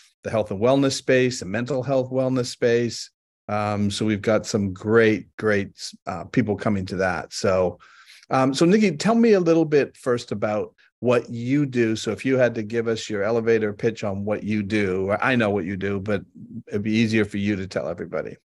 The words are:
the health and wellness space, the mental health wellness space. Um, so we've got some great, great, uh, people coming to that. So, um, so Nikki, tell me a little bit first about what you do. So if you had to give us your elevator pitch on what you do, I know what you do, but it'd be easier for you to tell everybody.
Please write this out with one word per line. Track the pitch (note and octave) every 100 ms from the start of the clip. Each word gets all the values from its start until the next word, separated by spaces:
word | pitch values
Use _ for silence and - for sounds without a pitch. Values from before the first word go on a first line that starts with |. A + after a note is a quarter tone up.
| _ _
the | -
health | A2 G#2
and | G2
wellness | A#2 C#3 C#3
space, | C3 - C3 B2+ B2
the | F2
mental | G#2 B2 C#3
health | B2+ C3+ B2+
wellness | B2+ C3 C3 B2
space. | - B2 A#2 A#2+ A#2+ - _ _ _ -
Um, | G#2 G#2 G#2 G2+
so | G2
we've | A2 G#2
got | G#2 G#2+
some | - A2 G2+
great, | F#2 A2 A2+ A2 G#2+ - -
great, | A2 G#2 G2 - - - -
uh, | F2+
people | F2 - G#2+ G2
coming | A#2+ G2+
to | F#2+ F#2
that. | F#2 E2+ -
So, | - G#2 F#2 F2+ - - - - - -
um, | C3 C3
so | C3+ E3+
Nikki, | G#3+ G#3 D3
tell | G3
me | A#3 A#3
a | G3+
little | E3+ E3
bit | D#3+ D3 B2+ -
first | - A#2+ -
about | G#2 G#2+ G#2+ F#2 _ _ -
what | A#2+ A#2+ A#2
you | A#2 A#2+ C#3+
do. | C#3+ B2 A2+ A2
So | -
if | G2+ C3
you | B2+
had | A#2+ A#2
to |
give | G#2+ A#2 A2+
us | A2 -
your | G#2+
elevator | G2 A#2 A2+ A2+ G#2+
pitch | G2+ A#2 G#2
on | G#2+ G2 G2+
what | G#2
you | G2 G#2+
do, | G2 G#2+ G2+ F#2 F#2+ G#2
I | B2 B2+
know | G#2+
what | G2+
you | F2 G2
do, | G2 G2+
but | F#2+ G2+ - - - A2 -
it'd | G#2
be | G#2
easier | G#2+ A#2 A2
for | G#2 G2+
you | G2+ G2+
to | F#2+
tell | - C#2
everybody. | F2+ E2 D#2 A1+ -